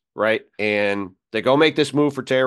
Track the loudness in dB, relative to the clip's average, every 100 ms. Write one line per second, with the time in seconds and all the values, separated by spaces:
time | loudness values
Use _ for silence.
0 | _ -4 0 0 -4 -6 -2 0 0 -2
1 | -6 -14 _ -4 0 2 2 2 -2 0
2 | -2 -2 -4 0